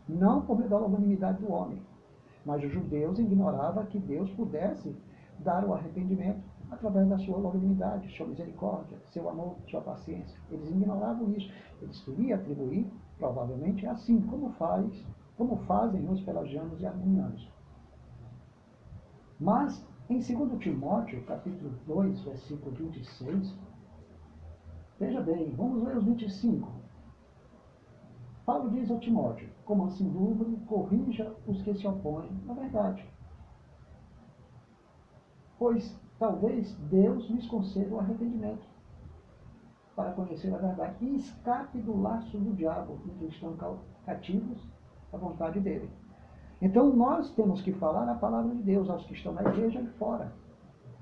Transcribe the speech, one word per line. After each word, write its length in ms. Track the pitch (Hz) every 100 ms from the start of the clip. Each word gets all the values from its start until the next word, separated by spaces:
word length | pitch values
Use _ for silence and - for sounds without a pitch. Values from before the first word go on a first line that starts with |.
| -
Não 360 | 170 196 285
por 160 | - 233
meio 100 | 202
da 100 | 208
longanimidade 640 | 208 196 202 190 190 190
do 80 | 208
homem, 320 | 180 180 - - - - - - -
mas 180 | 143 147
os 80 | 143
judeus 480 | 180 - 147 156 196
ignoravam 680 | 214 190 160 139 160 202 202
que 120 | 202
Deus 320 | 143 147 190
pudesse 640 | - 226 151 190 - 147 - - - - -
dar 260 | 151 180
o 80 | 202
arrependimento 680 | 180 165 185 185 185 185 - - - -
através 380 | 247 220 190 190
da 80 | 190
sua 200 | 190 185
longanimidade, 760 | 185 185 190 190 185 202 -
sua 120 | - 160
misericórdia, 720 | 143 - - - 185 - - -
seu 240 | 175 170
amor, 260 | 165 180 - -
sua 120 | -
paciência. 580 | - - - 175 - - -
Eles 180 | 156 156
ignoravam 640 | 190 196 196 220 233 208
isso. 160 | 208 - - - -
Eles 200 | - -
queriam 380 | 135 160 254 196
atribuir, 520 | 143 143 131 185 214 - - -
provavelmente, 720 | 143 120 123 131 170 196 -
assim 340 | 220 - 220
como 300 | - 294 277
faz, 520 | - 165 185 220 - - - - -
como 180 | 247 196
fazem 480 | - 202 226 185 180
os 100 | 190
pelagianos 600 | - 165 135 147 165 165
e 40 | 185
arminianos. 640 | 185 190 190 120 - - - - - - - - - - - - - - - - - - - - -
Mas, 460 | 175 240 277 - - - -
em 100 | 247
segundo 380 | - 233 285 208
Timóteo, 640 | 170 131 143 220 - 123
capítulo 480 | - - 190 185 143 120 151
dois, 340 | 175 190 -
versículo 520 | 143 131 - 147 139
vinte 260 | 127 160 131
e 40 |
seis, 520 | 120 - 127 196 190 - - - - - - - - - - - - - - -
veja 220 | 143 247
bem, 340 | 160 170 151
vamos 300 | 117 247 233
ler 120 | 262 240
os 80 |
vinte 220 | 208 233 208
e 40 |
cinco. 400 | - 233 160 - - - - - - - - - - - - - - - - - -
Paulo 260 | - 285 240
diz 200 | 254 226
a 80 | 233
Timóteo: 500 | 233 220 120 - - -
"Como 200 | - 202
assim, 240 | 185 - 185
dúvida, 460 | 185 214 226 226 226 -
corrija 680 | 208 - 233 262 220 214 - -
os 160 | 190
que 120 | 208
se 120 | 196 202
opõem 440 | 190 151 156 180 190 -
à 40 |
verdade. 540 | 254 262 214 190 196 - - - - - - - - - - - - - - - - - - - - - - - - - -
Pois 420 | 240 233 - - - -
talvez 560 | 220 170 220 247 196 - 147
Deus 380 | 190 220 254 -
lhes 160 | 240 -
conceda 480 | 226 190 190 202
o 60 | 220
arrependimento 640 | 190 226 233 226 208 - - - - - - - - - - - - - -
para 180 | - 185
conhecer 420 | 185 180 156 190
a 40 | 185
verdade 380 | 185 165 160 190
e 160 | 254 277
escape 640 | - - 240 247 277 247
do 220 | 214 196
laço 380 | 208 226 - 214
do 160 | 214
diabo, 440 | 190 160 - - 147 180
em 40 | -
que 80 | 160
estão 300 | - 170 156
cal-, 280 | 175 190 - - 190
cativos 640 | - - 208 240 - - - - - -
à 40 | -
vontade 440 | 180 160 165 196
dele." 300 | 190 - - - - - - - - -
Então, 320 | 190 233 285
nós 380 | 240 247 330 -
temos 280 | - 202 -
que 100 | 190
falar 360 | 190 156 190 240
a 80 | 233
palavra 360 | 214 233 226
de 100 | 240
Deus 280 | 196 196 185
aos 140 | 165
que 80 | -
estão 200 | - 180
na 100 | 170
igreja 380 | 190 196 226 254
e 60 | 233 -
fora, 340 | 214 233 - - - - - - - -